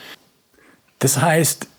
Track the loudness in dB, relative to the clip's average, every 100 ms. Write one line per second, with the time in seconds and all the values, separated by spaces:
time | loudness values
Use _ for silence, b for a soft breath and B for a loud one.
0 | B B B _ _ _ b b _ -4
1 | -2 2 2 2 0 -2 -10